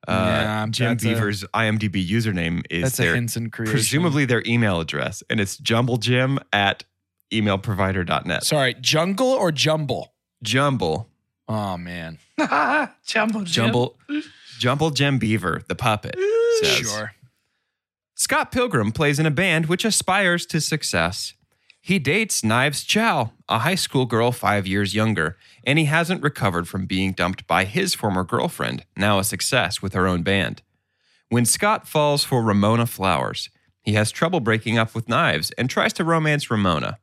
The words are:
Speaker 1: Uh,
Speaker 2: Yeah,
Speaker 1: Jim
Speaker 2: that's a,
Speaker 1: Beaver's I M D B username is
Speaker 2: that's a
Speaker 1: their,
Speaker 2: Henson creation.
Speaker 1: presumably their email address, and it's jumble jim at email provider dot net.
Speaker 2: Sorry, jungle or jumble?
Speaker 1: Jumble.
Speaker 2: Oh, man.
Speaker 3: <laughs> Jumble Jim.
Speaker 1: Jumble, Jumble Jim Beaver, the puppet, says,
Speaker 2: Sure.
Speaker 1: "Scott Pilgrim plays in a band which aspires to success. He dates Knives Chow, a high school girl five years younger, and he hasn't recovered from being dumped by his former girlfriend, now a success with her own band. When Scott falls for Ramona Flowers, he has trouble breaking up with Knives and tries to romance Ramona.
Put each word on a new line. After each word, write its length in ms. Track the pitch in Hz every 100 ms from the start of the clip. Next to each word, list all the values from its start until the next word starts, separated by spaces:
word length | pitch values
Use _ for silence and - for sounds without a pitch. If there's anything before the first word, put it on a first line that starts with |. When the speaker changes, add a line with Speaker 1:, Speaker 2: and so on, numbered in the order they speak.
| -
Speaker 1:
Uh, 60 |
Speaker 2:
Yeah, 540 | 92 92 87 107 107 110
Speaker 1:
Jim 180 | 110 123
Speaker 2:
that's 140 | 120
a, 40 | 113
Speaker 1:
Beaver's 360 | 113 107 101 98
I 140 | 104 113
M 100 | 107
D 100 | 107
B 180 | 95 87
username 540 | 110 110 90 82 85 -
is 120 | 85
Speaker 2:
that's 140 | 131 127
a 40 |
Speaker 1:
their, 120 | 85
Speaker 2:
Henson 360 | 82 117 113 113
creation. 220 | - 113
Speaker 1:
presumably 520 | 113 104 139 170 139
their 180 | 135 117 -
email 340 | 117 110 87
address, 420 | 80 71 67 95 -
and 120 | 113
it's 160 | 98 -
jumble 380 | - 113 123 120
jim 420 | 107 123 131 139 -
at 320 | 101 101 - - _ _ _ _
email 260 | 110 107 98
provider 460 | 98 95 95 95
dot 200 | 85 78 90
net. 180 | 80
Speaker 2:
Sorry, 300 | - 156 131 117
jungle 480 | 127 156 175 196 262
or 220 | 262 190
jumble? 600 | 151 156 156 147 104 - _ _ _
Speaker 1:
Jumble. 680 | 110 123 143 131 90 78 113 _ _ _ -
Speaker 2:
Oh, 280 | 110 101 90
man. 400 | 87 87 82 80 _ -
Speaker 3:
<laughs> 0 | 285 262 - 294 269 - -
Jumble 360 | 220 214 220
Jim. 220 | 185 160 117
Speaker 1:
Jumble, 240 | 117 123 - _ 294 320 - - 120
Jumble 300 | 117 139 160
Jim 280 | 143 143 135
Beaver, 440 | 107 107 87 85 -
the 80 |
puppet, 400 | - 123 107 - 370 392 453 466 466
says, 160 | 415 381 123
Speaker 2:
Sure. 240 | 107 107 - - _ _ _ _ _ _ _ _
Speaker 1:
"Scott 380 | - - 285 277
Pilgrim 400 | 254 247 151 104
plays 260 | 110 147 143
in 80 | 160
a 40 |
band 360 | 147 190 160 160
which 180 | 180
aspires 640 | 226 202 - 190 190 175 -
to 140 | 165
success. 720 | 147 156 - 92 82 95 - - _ _ _ _
He 180 | - 190
dates 460 | 135 185 220 -
Knives 400 | 110 113 139 139
Chow, 480 | - 208 226 170 110 _ -
a 120 | 113
high 160 | 127 190
school 280 | - 139
girl 260 | 127 117 120
five 360 | 127 98 104 92
years 280 | 95 101
younger, 440 | 101 110 104 80 - - -
and 140 | - 147
he 80 | 151
hasn't 360 | 156 170 185
recovered 460 | 139 147 110 85 87
from 160 | 98 92
being 260 | 92 95
dumped 340 | 92 90 92 -
by 180 | 90
his 300 | 95 113 190
former 300 | - 110 92
girlfriend, 600 | 90 120 160 - 62 64 - -
now 220 | 101 101
a 60 |
success 560 | 95 92 - 131 87 -
with 140 | 98
her 120 | 95 92
own 160 | 90
band. 380 | 85 98 69 52 _ _ _ _ _ _ _
When 160 | 117 117
Scott 420 | - 208 214 -
falls 360 | 156 147 143
for 180 | - 131
Ramona 420 | 113 101 101 117 117
Flowers, 600 | - 95 80 60 - - _ _ _
he 140 | -
has 160 | 107 107
trouble 300 | - 165 180
breaking 360 | 113 110 113 113
up 180 | 110
with 140 | 113 110
Knives 420 | 117 165 76 -
and 180 | - 175
tries 240 | - 240
to 100 | -
romance 460 | 165 165 156 147 -
Ramona. 480 | 110 98 80 55 -